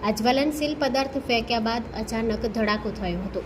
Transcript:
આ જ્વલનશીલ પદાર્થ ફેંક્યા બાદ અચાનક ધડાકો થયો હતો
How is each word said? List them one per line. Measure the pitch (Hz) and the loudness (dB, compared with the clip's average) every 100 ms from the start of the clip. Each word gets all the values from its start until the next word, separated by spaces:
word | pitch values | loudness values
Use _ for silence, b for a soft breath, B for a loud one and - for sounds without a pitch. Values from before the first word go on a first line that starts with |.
| 202 | 0
આ | |
જ્વલનશીલ | 208 226 269 294 294 294 294 | 2 4 4 2 0 -2 0
પદાર્થ | 277 254 269 277 | 2 2 0 -2
ફેંક્યા | 277 233 226 233 | 0 0 2 0
બાદ | 220 233 226 - | 0 -2 -4 -6
અચાનક | 220 226 226 214 226 | -4 -2 0 0 -2
ધડાકો | 226 214 214 214 | 0 2 0 -2
થયો | 190 190 175 | -4 -2 -2
હતો | 196 185 | -4 -6